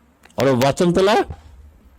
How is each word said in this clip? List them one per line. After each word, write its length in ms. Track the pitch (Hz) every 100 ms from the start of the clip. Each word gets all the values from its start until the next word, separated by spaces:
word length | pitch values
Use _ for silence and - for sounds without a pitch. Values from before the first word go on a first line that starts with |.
| _ _ - -
அவரோட 220 | 127 127
வசனத்துல 680 | 139 131 180 175 190 226 - - - - - - -